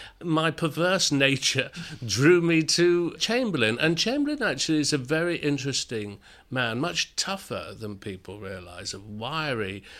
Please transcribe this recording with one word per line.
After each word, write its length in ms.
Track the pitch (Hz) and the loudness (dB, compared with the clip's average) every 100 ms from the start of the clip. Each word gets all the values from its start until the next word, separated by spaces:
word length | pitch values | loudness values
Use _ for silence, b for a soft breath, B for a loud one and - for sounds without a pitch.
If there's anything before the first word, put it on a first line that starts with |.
| B B | B B
my 280 | 170 160 160 | 0 2 2
perverse 600 | - 160 151 180 185 - | 0 -2 0 2 2 2
nature 580 | 143 139 135 - 131 - - 165 | 4 4 4 0 0 -2 -6 -14
<laughs> 180 | 156 117 | -10 -4
drew 340 | 101 147 180 | 4 6 8
me 220 | 170 160 | 6 4
to 520 | 156 - 175 175 170 - | 4 4 4 4 2 -2
Chamberlain, 600 | - 240 240 156 110 120 | 0 0 0 2 2 2
and 200 | 156 165 | 2 2
Chamberlain 440 | 220 285 285 294 | 0 0 0 0
actually 380 | 208 135 - 156 | -2 -2 0 2
is 120 | 139 | 2
a 60 | 147 | 0
very 380 | 123 160 175 165 | 0 0 0 0
interesting 840 | 147 139 135 123 - 113 101 98 B B B | 0 0 -2 -4 -4 -4 -6 -10 B B B
man, 300 | 131 117 117 | -2 -2 -2
much 340 | 170 165 - - | -4 -4 -4 -4
tougher 580 | - 196 - 98 82 107 | -6 -6 -8 -8 -10 -10
than 180 | 107 98 | -10 -8
people 440 | 107 92 - 101 | -10 -10 -12 -14
realise, 520 | 101 92 90 90 98 | -12 -12 -14 -12 -10
a 40 | 98 | -10
wiry, 840 | 107 104 120 156 151 120 95 98 - B | -12 -10 -6 -4 -2 -2 -4 -6 -12 B